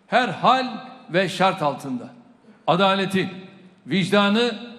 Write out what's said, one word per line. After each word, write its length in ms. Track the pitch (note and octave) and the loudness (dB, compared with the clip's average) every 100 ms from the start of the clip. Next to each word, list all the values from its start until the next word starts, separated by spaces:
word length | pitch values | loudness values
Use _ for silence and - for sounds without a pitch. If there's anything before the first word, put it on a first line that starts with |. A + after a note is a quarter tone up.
| - | -2
her 220 | A3 A#3+ | 0 0
hal 380 | D#3+ F3+ C4 B3+ G#3+ - - - | 0 2 2 0 -8 -14 -20 -4
ve 180 | F3 F#3+ | -2 0
şart 340 | - F#3+ F3+ | 2 0 2
altında 520 | D3+ B2+ C#3 B2 A2 - - _ _ - - | -2 -4 -6 -10 -10 -20 -20 _ _ -6 0
adaleti, 640 | E3+ F#3+ G3 F#3+ F#3+ - - - - - _ - | 2 4 2 0 -2 -2 -8 -18 -20 -20 _ -4
vicdanı 680 | F#3+ F3+ G#3 G3+ G#3+ A#3+ A3 - | -2 2 2 4 2 0 -2 -12